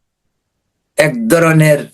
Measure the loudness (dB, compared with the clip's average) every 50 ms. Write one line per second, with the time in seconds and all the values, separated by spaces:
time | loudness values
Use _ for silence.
0 | _ _ _ _ _ _ _ _ _ _ _ _ _ _ _ _ _ _ _ -2
1 | -2 -2 -4 -4 -4 -2 0 0 2 2 2 2 2 2 0 -2 -4 -10